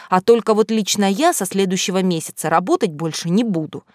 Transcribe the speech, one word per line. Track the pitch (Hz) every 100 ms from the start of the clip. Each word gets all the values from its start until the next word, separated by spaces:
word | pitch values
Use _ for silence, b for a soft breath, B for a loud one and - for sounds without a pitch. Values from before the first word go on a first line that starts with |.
| B
А | 185
только | 185 233 214
вот | 214 220
лично | 220 190 202 196
я | 196 330
со | 330 185
следующего | 196 190 185 - 185
месяца | 185 165 - - 160
работать | 165 180 349 196
больше | 147 165 - 170
не | 185
буду. | 233 165 151 139 _